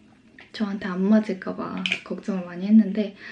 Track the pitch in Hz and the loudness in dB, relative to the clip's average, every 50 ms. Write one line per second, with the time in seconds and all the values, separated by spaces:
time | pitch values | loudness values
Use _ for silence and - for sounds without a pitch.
0 | _ _ _ _ _ _ _ - - _ - - 220 202 196 190 - 196 180 185 | _ _ _ _ _ _ _ -20 -20 _ -6 -6 -4 -4 -4 -6 -6 -6 -4 0
1 | 190 202 220 214 214 - 190 185 - 185 185 185 175 175 185 185 185 175 - - | 2 4 4 4 4 0 -6 -8 -6 -10 -8 -8 -8 -8 -6 -6 -4 -4 -4 -4
2 | - - 185 185 - - 190 185 175 175 175 175 185 208 214 220 202 190 190 214 | -6 -10 -10 -8 -6 -6 -6 -6 -6 -8 -8 -4 2 6 8 8 8 6 0 -2
3 | 208 196 - - - - | -4 -4 -6 -12 -18 -16